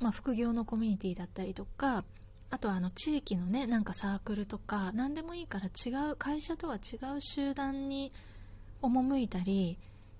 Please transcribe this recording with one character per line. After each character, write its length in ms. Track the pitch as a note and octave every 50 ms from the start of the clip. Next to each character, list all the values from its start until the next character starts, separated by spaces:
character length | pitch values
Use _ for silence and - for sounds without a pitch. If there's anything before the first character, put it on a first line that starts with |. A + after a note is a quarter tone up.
ま 80 | B3 A#3
あ 20 |
副 240 | G#3 - - C#4 B3
業 200 | G#3+ A#3+ A#3 A#3
の 100 | A#3 A3+
コ 120 | A3+ A#3
ミ 120 | A3 A3+ A3
ュ 20 | G3+
ニ 60 | G3
テ 100 | - F#3+
ィ 60 | F3+
だ 100 | F3+ F3
っ 40 | F3
た 160 | - - F#3+
り 80 | F#3 F#3
と 140 | - G3
か、 380 | - - - - C#4 B3+ G#3 G3+ - - - - - - - - -
あ 80 | - B3+
と 100 | - G#3+
は 60 | G3
あ 60 | F#3
の 100 | F3+ F3+
地 280 | - - - D4+ D4+ C#4+
域 180 | - - G#3
の 80 | F3+ F3
ね、 220 | F3+ G3+ B3+ C#4
な 120 | A3+ A#3+ A3+
ん 60 | G#3
か 80 | - F3+
サ 160 | - - G3
ー 100 | G3 G3
ク 140 | - - G#3+
ル 120 | G3 G#3
と 120 | G3+ G#3+ G#3
か、 320 | - - G#3+ G#3 G3 F#3 G3
何 200 | A3 B3+ C#4 D4
で 100 | D#4+ D#4+
も 120 | E4 F4
い 80 | F4 E4+
い 40 |
か 140 | - - G3
ら 60 | F#3+
違 440 | F#3 - - - B3 A#3+ C4+ D4 D4+
う、 60 | D4
会 240 | - - C4+ D4 D4+
社 160 | D4 - E4+
と 120 | D#4+ - E4
は 80 | C#4
違 200 | D4 - - - A3 C4 C4 C#4
う 60 | C#4+
集 320 | C#4 - - D4 C#4 C#4 C#4
団 360 | C#4 C#4 C4+ C4+ C#4 C4+ C#4
に 220 | C#4 C4+ C#4 C#4 - - - - - - - - - - - - - -
赴 380 | - B3 A#3+ C4 B3+ C4 C#4 C#4
い 100 | B3 G#3
た 120 | - F#3
り、 380 | F3+ F#3+ G3 G3 F#3+ E3+ E3+ - - - - - - - -